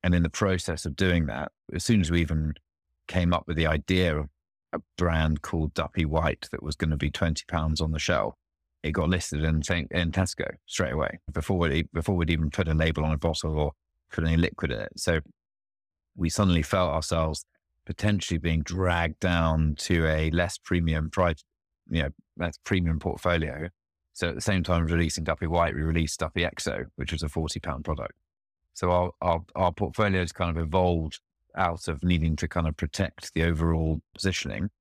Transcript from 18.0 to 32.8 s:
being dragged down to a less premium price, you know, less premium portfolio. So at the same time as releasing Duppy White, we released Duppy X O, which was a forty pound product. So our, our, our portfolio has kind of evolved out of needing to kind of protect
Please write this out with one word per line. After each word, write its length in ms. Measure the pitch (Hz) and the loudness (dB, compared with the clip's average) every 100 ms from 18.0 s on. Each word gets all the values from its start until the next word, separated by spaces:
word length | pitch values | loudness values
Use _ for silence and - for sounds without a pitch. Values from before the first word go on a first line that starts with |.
| 104 101 - 82 | 0 0 0 -2
being 240 | 80 80 | 0 0
dragged 580 | 76 87 92 87 85 80 | 0 0 2 2 0 -2
down 540 | 90 87 82 80 78 76 | 0 2 2 2 2 0
to 260 | - 85 80 | 0 2 4
a 240 | 78 80 | 2 2
less 300 | 82 87 - | 2 0 -4
premium 500 | - 90 82 80 78 | -2 0 2 0 -2
price, 340 | 95 90 80 _ _ _ _ - | 2 0 0 _ _ _ _ -4
you 140 | 80 | -2
know, 60 | 71 - _ - | -2 -6 _ -6
less 200 | 87 - | -6 -6
premium 360 | - 98 85 80 | -2 0 2 0
portfolio. 680 | - - 90 85 80 - 85 _ _ _ _ | -2 -2 0 0 0 -6 -10 _ _ _ _
So 160 | - 87 | -4 -4
at 60 | - | -2
the 60 | |
same 200 | - 95 | 0 0
time 240 | 90 87 82 | 2 2 4
as 60 | |
releasing 320 | 85 82 - | 2 0 -2
Duppy 240 | 78 76 80 | -4 -2 0
White, 260 | 87 85 | 2 2
we 80 | 67 | 0
released 380 | 80 82 78 - | 0 2 0 -2
Duppy 260 | 80 - 85 | -4 -2 -2
X 220 | - - | -2 -6
O, 180 | 50 65 - | -6 -8 -8
which 160 | 67 | -6
was 120 | 80 | -4
a 60 | 76 | -4
forty 300 | 82 78 - | -4 -4 -6
pound 240 | 80 71 | -6 -6
product. 300 | 76 73 57 - _ _ _ _ _ - | -4 -6 -6 -12 _ _ _ _ _ -4
So 160 | 90 | 2
our, 200 | 90 90 - | 2 0 -2
our, 200 | 87 82 85 - | 0 0 -2 0
our 180 | 92 | 0
portfolio 480 | 82 98 - 104 95 | 2 -4 0 2 2
has 100 | 87 | -2
kind 240 | - 87 82 | -2 -2 -2
of 80 | |
evolved 560 | 80 92 90 85 78 - _ _ _ - | 0 2 4 2 -2 -8 _ _ _ -2
out 320 | 90 85 - | -2 -2 -6
of 160 | 76 | -2
needing 320 | 90 87 80 78 | 2 4 2 0
to 100 | 82 | -2
kind 200 | 87 80 | 0 -2
of 100 | |
protect 560 | 76 | -2